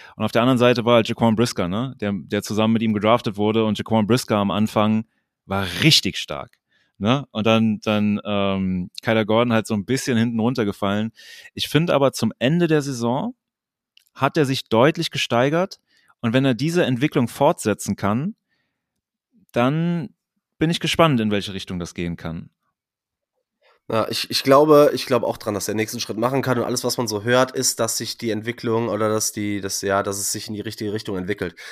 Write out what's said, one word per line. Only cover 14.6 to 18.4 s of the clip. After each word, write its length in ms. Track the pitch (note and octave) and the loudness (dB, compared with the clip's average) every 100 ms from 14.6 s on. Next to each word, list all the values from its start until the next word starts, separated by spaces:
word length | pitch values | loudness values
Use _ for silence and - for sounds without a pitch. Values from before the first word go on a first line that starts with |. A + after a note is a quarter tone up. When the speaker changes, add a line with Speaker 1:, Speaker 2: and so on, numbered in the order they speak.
| - | 0
Speaker 1:
deutlich 420 | A2+ C#3 E3 D#3+ | 4 4 2 -6
gesteigert. 680 | C#3 - A#2+ C3+ D#3+ F#3+ - _ _ _ _ | -6 -2 0 2 0 -2 -6 _ _ _ _
Und 120 | A#2 | 0
wenn 120 | B2 | 2
er 100 | C#3 | 2
diese 300 | A2+ D3+ F3 | 0 0 0
Entwicklung 420 | B2 A#2+ D3 D3 A#2 | 0 0 0 0 -2
fortsetzen 720 | - C#3+ F3 G#2+ G2 - G2 | 2 0 2 -2 -2 -4 -2
kann, 400 | G2+ A2+ E3+ - | -2 -2 -4 -10